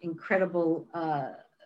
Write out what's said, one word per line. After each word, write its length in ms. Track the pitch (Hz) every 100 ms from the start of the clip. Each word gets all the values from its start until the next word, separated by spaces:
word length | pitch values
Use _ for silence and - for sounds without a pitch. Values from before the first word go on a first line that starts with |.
incredible, 880 | 175 165 - 190 185 180 170 165 -
uh, 360 | 170 160 151 131 87 - _